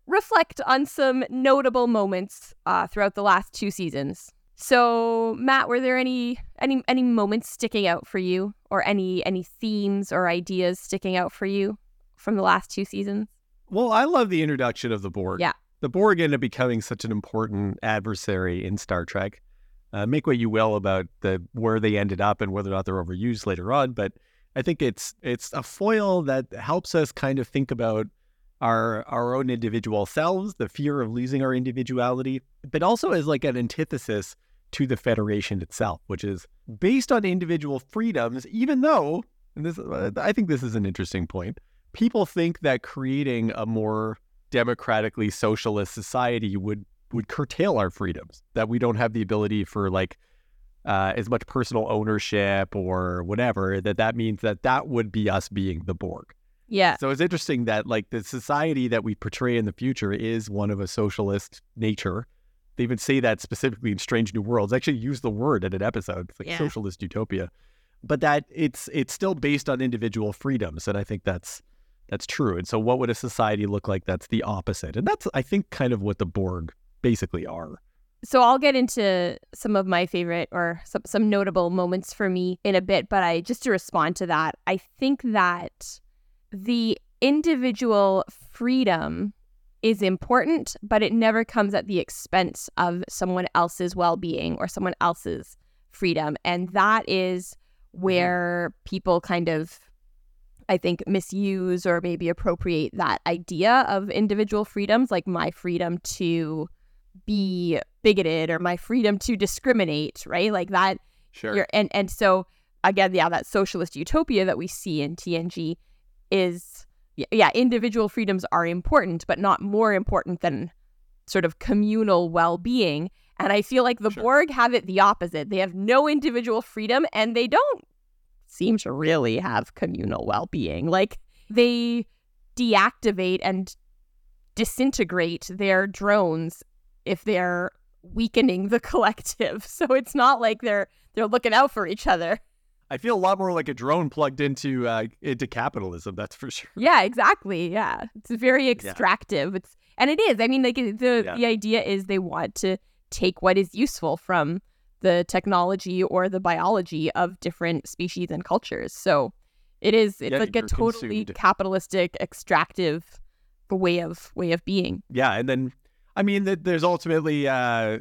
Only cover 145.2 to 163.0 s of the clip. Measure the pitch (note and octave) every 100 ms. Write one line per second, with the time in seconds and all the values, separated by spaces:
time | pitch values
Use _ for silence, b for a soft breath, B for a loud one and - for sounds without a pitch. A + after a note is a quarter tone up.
145.2 | D3 B2+ C3 A#2+ B2 - F#2+ E2+ G#2 F2+
146.2 | G#2 - C3+ - - - C4 D#4 F#3+ B3
147.2 | - G4+ G3 F3 E3+ G3 G#3+ - - G#3+
148.2 | - A#3 B3+ C4 C4 A#3 - - F#3 G#3
149.2 | - F3+ C#3 F#3+ - _ _ - C4 D#4
150.2 | A4 A3+ A#3 C4+ B3+ B3 A#3+ G#3+ B3 A#3+
151.2 | G3+ - A#3 A3+ G#3+ A3 - G3 F#3+ F#3+
152.2 | F3+ D#3 E3+ - F#3+ F#3+ _ _ - -
153.2 | F#3 - F#3+ F#3+ F#3 F#3+ C4+ - D#3+ D#3+
154.2 | - F3+ D3+ F3 - _ _ _ F#3+ F3
155.2 | F3 F#3 G3+ F#3 F3 G3 F#3+ F3+ F#3 F3+
156.2 | F#3 F#3 F#3 E3 F3 G#3+ F3+ D#3 D#3 -
157.2 | F3 F#3 F3+ - E3+ E3 - - F3+ -
158.2 | F3 D#3+ - A#3+ - - - - - D3
159.2 | B2 - _ _ _ - - A3 G#3+ -
160.2 | - B3+ G#3+ A3+ A3 - A#3 A3+ A3+ G#3+
161.2 | G#3+ F#3+ G3 G3+ F#3+ F#3+ - F#3+ F3+ -
162.2 | F3+ - - E3 E3 - F3 D#3+